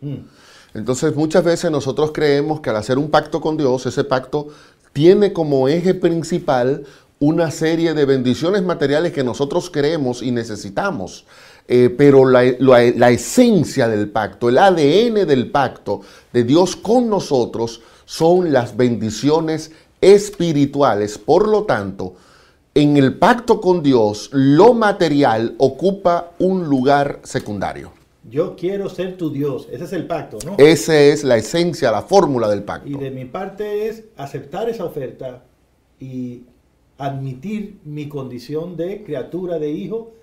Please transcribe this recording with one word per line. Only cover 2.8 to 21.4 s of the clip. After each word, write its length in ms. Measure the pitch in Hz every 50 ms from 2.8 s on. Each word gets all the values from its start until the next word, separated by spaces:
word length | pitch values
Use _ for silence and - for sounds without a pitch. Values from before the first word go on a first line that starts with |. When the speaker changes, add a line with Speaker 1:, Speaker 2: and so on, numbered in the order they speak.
| 107 - 127 135
Speaker 2:
un 120 | 151 151
pacto 300 | 156 151 151 - - 156
con 160 | 147 160 156
Dios, 300 | 156 147 127 127 131 -
ese 180 | 127 117 143 135
pacto 460 | - 131 131 131 - - 151 147 147 - - - _ _ _ _ _
tiene 400 | - 139 151 175 202 208 202 190
como 380 | 196 175 165 147 143 131 131 135
eje 240 | 156 175 165 185 185
principal 880 | 185 - 170 165 165 156 - 180 175 - - 139 123 123 131 147 156 - - - - _ _ _ -
una 320 | 143 147 160 165 170 151
serie 420 | - - 165 160 165 165 165 165 156
de 100 | 156 143
bendiciones 600 | 131 135 131 120 127 120 - 151 170 202 208 180
materiales 500 | 180 170 - 151 135 143 151 175 165 -
que 100 | 151 131
nosotros 460 | 123 113 - 143 139 - 175 - -
queremos 520 | - 151 139 147 170 160 135 123 120 -
y 100 | 110 131
necesitamos. 960 | 123 117 113 117 107 98 98 101 98 - 196 202 165 107 92 - - - _ _ - - - - - - _ -
Eh, 200 | 120 123 123 123 123 -
pero 320 | 143 143 139 135 131 131
la, 140 | 127 123 123 127 123 123
la, 220 | 131 131 127 120 120 123
la 200 | 117 113 123 123
esencia 760 | 123 107 - - - 247 247 240 220 170 135 - - 135 120 113
del 220 | 110 104 104 104
pacto, 400 | - 113 104 98 - - 120 120
el 80 | 123 147
A 120 | 190 196
D 380 | 185 165 147 139 156 202 240 240
N 180 | 220 208 185
del 240 | 156 143 127 113 -
pacto 520 | - 143 131 117 - - - 101 101 101 - - - - _ _ -
de 100 | 123 120
Dios 320 | 117 143 170 185 175 -
con 340 | - - 185 226 254 240 226
nosotros 720 | 208 180 - - 147 127 113 - - 110 117 117 - - - - _ _ _
son 480 | - - - 160 165 180 185 180 165
las 240 | 139 127 120 117 107
bendiciones 960 | 104 127 123 120 101 110 107 107 - 123 143 151 160 160 156 160 151 - - - - _ _ _ -
espirituales. 1160 | - 185 202 202 202 - - - 170 170 151 143 139 139 143 143 143 123 104 101 104 104 - -
Por 300 | - - 147 185